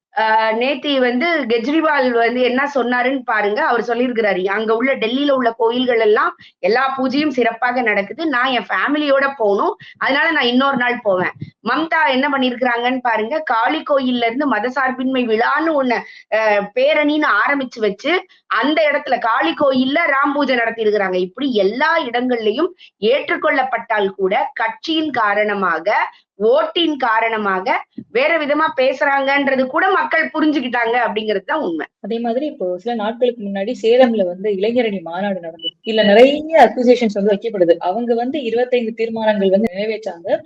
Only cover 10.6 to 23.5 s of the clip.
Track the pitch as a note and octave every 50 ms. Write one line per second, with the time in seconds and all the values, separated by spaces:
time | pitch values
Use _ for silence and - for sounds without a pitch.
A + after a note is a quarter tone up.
10.6 | C#4 C#4 C#4 B3 B3 A#3+ A#3+ B3 - G#3 F#3+ F#3 F3+ D#3 - - - - - _
11.6 | - A#3 B3 D4+ D#4+ D#4+ E4+ D#4+ D#4 C#4+ C4 B3+ C#4 D4 C#4 C4 B3+ B3+ A#3+ A3+
12.6 | B3+ B3+ A#3+ A#3 A#3+ B3 C4 C4 B3+ A#3+ A3 G#3+ G#3+ A3+ D4 D#4+ D#4 - B3 A3
13.6 | A#3 C4 D4+ D#4+ - - C#4+ C4+ C4 B3+ B3 A#3+ A#3 A3+ A3+ C4+ D4+ C#4 A3+ G#3
14.6 | G#3+ B3+ B3+ C#4+ C4 C4 B3 B3+ C4 C4 C4 B3+ B3 A3 A3 A3 A#3+ - C4+ D4
15.6 | D#4+ E4 D#4 C#4 C4 B3 A#3 G3+ - - - - - _ - A3 A3 G#3+ G#3 G3+
16.6 | G3 G3 - B3 C4 D4 D#4 D4+ D4+ D4 D4+ D4+ D4+ C4+ G#3 G3+ A3+ B3+ C#4+ C#4
17.6 | C4+ B3+ - A#3 G#3+ G#3 G3 - - C#4+ F4 G4 - - _ _ _ - F#3 G#3+
18.6 | A#3+ C#4+ D#4 E4 D#4 D4 C#4+ C#4 C#4 C4+ B3+ A#3+ A#3 A3+ A3+ C4 D#4+ E4 - -
19.6 | D4 C4 C4+ C4 C4 C4 C#4+ E4+ E4+ D#4 C#4 C4+ C#4+ C#4+ C#4+ D4 C#4+ B3 B3+ A#3+
20.6 | A#3 A3+ A3+ A3+ A3 G#3 G3+ G#3 G3 F#3 F#3 F3+ F#3 F3+ - C4 C#4 C#4 A3+ G#3
21.6 | F#3+ G3 A3 B3+ D4+ D#4+ E4 E4 D4+ A#3+ A3+ B3 B3+ B3+ B3 A#3 A3 G#3+ G#3+ C4+
22.6 | E4+ F#4 - - - - _ _ G3 A3 C4 C#4 C4+ - E4+ E4 E4+ D#4